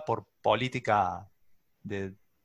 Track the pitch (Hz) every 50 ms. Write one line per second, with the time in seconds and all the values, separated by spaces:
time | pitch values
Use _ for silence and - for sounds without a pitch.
0 | - - 113 107 - _ _ _ - 107 107 113 123 127 - 127 - 113 107 104
1 | 95 90 87 87 98 - _ _ _ - - _ _ _ _ _ - 104 104 98
2 | 98 95 95 - _ _ _ _ _